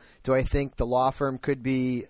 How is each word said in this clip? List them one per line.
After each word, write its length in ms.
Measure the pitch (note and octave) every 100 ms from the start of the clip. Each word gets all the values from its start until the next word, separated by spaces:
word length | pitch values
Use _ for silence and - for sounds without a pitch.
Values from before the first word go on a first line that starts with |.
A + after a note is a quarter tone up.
| - -
do 100 | -
I 120 | C3
think 320 | C3 C#3+ C#3 -
the 100 | A#2+
law 240 | B2 C3
firm 280 | - C#3 C3
could 260 | - C3+
be, 400 | B2 C3 B2+ B2 -